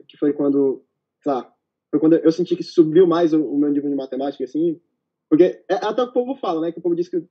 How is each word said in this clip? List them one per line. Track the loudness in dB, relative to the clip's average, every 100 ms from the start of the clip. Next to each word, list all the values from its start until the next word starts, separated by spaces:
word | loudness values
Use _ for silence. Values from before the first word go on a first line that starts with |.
| -10
que | -4
foi | -4
quando, | -2 0 0 0 -2 _ _ _ _
sei | -6
lá, | -6 -8 _ _ _ _
foi | 0
quando | 2 2
eu | 2
senti | 0 -2
que | -4
subiu | -2 2 4 6 4
mais | 4 2
o, | 0
o | 0 -2
meu | 0
nível | 0 -2
de | -4
matemática, | -6 -8 -8 -8
assim, | -8 -4 -4 -4 _ _ _ _ 0
porque | 4
é, | 4 2 -6
é | -4
até | -4 -2
o |
que | -2
o |
povo | -2 -4 -4
fala, | -6 -4
né, | -4
que | -6
o |
povo | -4
diz | -4 -4
que | -6 -8